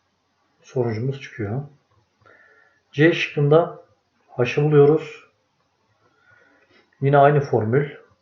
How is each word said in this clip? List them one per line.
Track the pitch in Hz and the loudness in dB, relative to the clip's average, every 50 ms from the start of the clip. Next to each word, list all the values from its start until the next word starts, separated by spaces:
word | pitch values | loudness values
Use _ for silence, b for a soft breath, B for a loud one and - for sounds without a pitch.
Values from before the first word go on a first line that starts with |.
| _ _ _ _ _ _ _ _ _ _ _ _ _ | _ _ _ _ _ _ _ _ _ _ _ _ _
sonucumuz | _ - 131 120 117 110 107 117 135 135 - | _ -6 -6 -4 -4 -4 -6 -8 -8 -8 -10
çıkıyor. | - - - - 113 98 110 135 151 - _ _ _ _ _ _ _ _ _ _ b b b b b b b b b b b b b b - | -12 -18 -14 -12 -10 -8 -8 -10 -10 -12 _ _ _ _ _ _ _ _ _ _ b b b b b b b b b b b b b b -2
C | 135 151 170 - | 0 2 2 2
şıkkında | - - - - 151 143 143 151 165 170 170 - - - _ _ _ _ _ _ _ _ _ | 0 -6 -8 -4 -2 0 2 2 2 2 0 -6 -16 -20 _ _ _ _ _ _ _ _ _
H'ı | - - 123 123 - 147 147 | -6 -6 -6 -4 -2 -2 -2
buluyoruz. | 151 151 147 143 143 156 156 - - - - - _ _ _ _ _ _ _ _ _ _ _ _ _ _ _ b b b b b b b b b b b b b b b b b b b - | 2 4 4 6 4 4 0 -2 -8 -18 -20 -20 _ _ _ _ _ _ _ _ _ _ _ _ _ _ _ b b b b b b b b b b b b b b b b b b b -6
Yine | 135 139 143 143 | -2 2 4 6
aynı | 139 143 151 147 | 6 6 4 2
formül. | - - - 117 107 107 117 139 151 - - - _ _ _ _ | -2 -2 -4 -4 -2 0 -2 -2 -2 -4 -10 -18 _ _ _ _